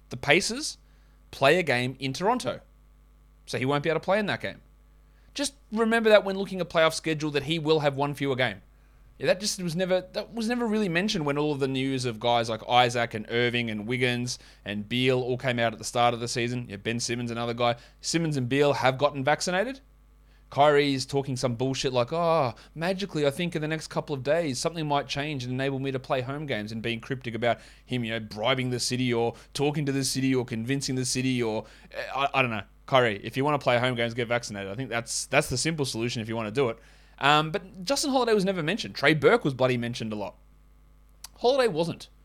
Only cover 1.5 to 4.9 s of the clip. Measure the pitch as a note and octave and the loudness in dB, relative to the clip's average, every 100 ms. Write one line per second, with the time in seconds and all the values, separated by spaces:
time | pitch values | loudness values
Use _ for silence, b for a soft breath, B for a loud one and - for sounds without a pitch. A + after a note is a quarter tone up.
1.5 | F3 E3 B2 B2+ C3+ C3+ C3 F#3 B3 B2+ | 4 4 0 -2 -4 -6 -2 -2 0 -2
2.5 | F2+ - - - - - - - - - | -8 -12 -20 -20 -20 -20 -20 -20 -20 -10
3.5 | A#2+ B2+ C#3+ D#3+ D#3+ E3+ G3+ G3+ A#2 G2+ | -4 0 0 0 -2 0 0 0 -4 -6
4.5 | - - - - | -10 -18 -20 -20